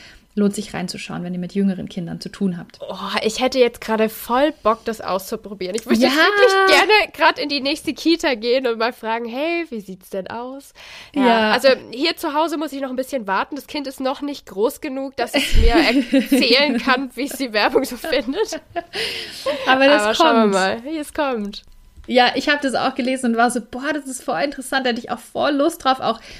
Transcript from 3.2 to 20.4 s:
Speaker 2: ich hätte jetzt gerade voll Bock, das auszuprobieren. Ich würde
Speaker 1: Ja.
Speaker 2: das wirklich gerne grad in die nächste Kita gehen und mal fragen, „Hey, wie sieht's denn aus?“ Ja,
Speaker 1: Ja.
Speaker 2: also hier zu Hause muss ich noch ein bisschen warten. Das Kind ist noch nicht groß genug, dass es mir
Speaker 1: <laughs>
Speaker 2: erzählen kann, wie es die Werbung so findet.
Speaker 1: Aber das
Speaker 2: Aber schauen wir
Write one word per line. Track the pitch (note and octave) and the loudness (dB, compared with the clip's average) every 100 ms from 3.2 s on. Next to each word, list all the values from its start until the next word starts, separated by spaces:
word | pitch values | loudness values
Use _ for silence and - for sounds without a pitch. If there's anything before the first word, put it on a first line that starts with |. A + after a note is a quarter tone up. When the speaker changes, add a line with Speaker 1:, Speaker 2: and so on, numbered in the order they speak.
Speaker 2:
ich | A3 G#3+ | -4 -2
hätte | B3+ C4 | 0 2
jetzt | A#3+ - | 2 0
gerade | - A3 A3 | -4 0 0
voll | - - A#3+ D4+ D4+ | -2 -2 0 0 0
Bock, | G#3 A3 | -2 -2
das | - A3 | -4 -8
auszuprobieren. | - F#3 - A3 G3 G3+ F3+ | -4 -6 -6 -12 -10 -10 -8
Ich | G#3+ - | -6 0
würde | A3+ | 2
Speaker 1:
Ja. | B3+ | 4
Speaker 2:
das | C#4+ | 4
wirklich | F4 G4+ G4+ F#4+ F#4+ C#4+ | 2 4 4 6 6 6
gerne | F4+ G#4+ F4+ | 6 4 2
grad | - D#4 F4 | 2 2 2
in | C#4+ | -2
die | C#4+ | -2
nächste | C4+ D4+ - | -2 -4 -6
Kita | B3 D#4 E4 D#4+ A#3+ | -2 0 2 0 -2
gehen | A#3 B3+ B3+ | 0 0 0
und | A3+ | 0
mal | A3+ | -2
fragen, | A#3 A3 A#3 A#3 | -4 -6 -4 -6
„Hey, | B3 D#4+ E4+ D#4+ | -4 -2 -4 -6
wie | A3+ | -10
sieht's | G3 F#3+ - | -12 -16 -10
denn | G3 F#3 | -10 -8
aus?“ | A3+ B3 C#4 - - - - - C#4+ | -10 -12 -14 -18 -20 -20 -20 -6 2
Ja, | B3 | 4
Speaker 1:
Ja. | A3+ G#3+ | 4 4
Speaker 2:
also | A#3 C4 A3+ - | 4 4 4 -2
hier | A3 E4 E4 | -4 -2 -2
zu | E4 | -2
Hause | C#4+ E4 D#4 | 0 0 -2
muss | D#4 | -6
ich | C#4 | -6
noch | C4+ | -6
ein | B3+ | -6
bisschen | C4 C4+ G3+ | -4 -6 -2
warten. | G3 C#4 C#4+ | -4 -4 -8
Das | - | -10
Kind | D4+ C#4 | -8 -8
ist | - | -4
noch | C4 C4+ | -4 -4
nicht | C#4+ C#4 - | -6 -10 -10
groß | F#3+ A#3+ - | -2 -2 -2
genug, | D#4 C4 C4+ C4 | -8 -6 -6 -6
dass | A#3+ | -2
es | C#4 - - | -2 4 6
mir | - | 6
Speaker 1:
<laughs> | A#3 G3 C4 A#3+ | 6 4 4 2
Speaker 2:
erzählen | C4+ A3 B3+ C4 B3 D4 A#3 | 2 4 2 4 4 4 2
kann, | C4+ B3+ C4+ - | 2 0 -2 -6
wie | |
es | C#4 - | -8 -6
die | C4+ | -4
Werbung | G#3 B3 C4 | 0 2 2
so | C4 B3 | 0 -4
findet. | A3+ A3 G3+ D#4+ A4 D#4 - E4+ - G4+ A4 G4 F4 - C5+ C#5+ B4+ | -4 -2 -2 -2 -4 -6 -10 -10 -8 -8 -8 -8 -12 -8 -6 -2 0
Speaker 1:
Aber | C4 C#4 | 4 6
das | D4 | 6
Speaker 2:
Aber | D#4 | 4
schauen | - D#4+ | 4 4
wir | A#3 | 6